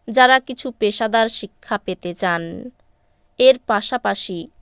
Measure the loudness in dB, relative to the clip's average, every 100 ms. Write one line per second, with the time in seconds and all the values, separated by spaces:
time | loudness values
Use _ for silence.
0 | -2 4 4 4 0 -8 -10 -4 -2 -2
1 | 0 0 0 -2 -10 _ -8 -6 -6 -8
2 | -6 -2 -2 -2 -6 -12 -14 -18 _ _
3 | _ _ _ 2 4 4 2 -2 -2 -4
4 | -4 -4 -6 -8 -12 _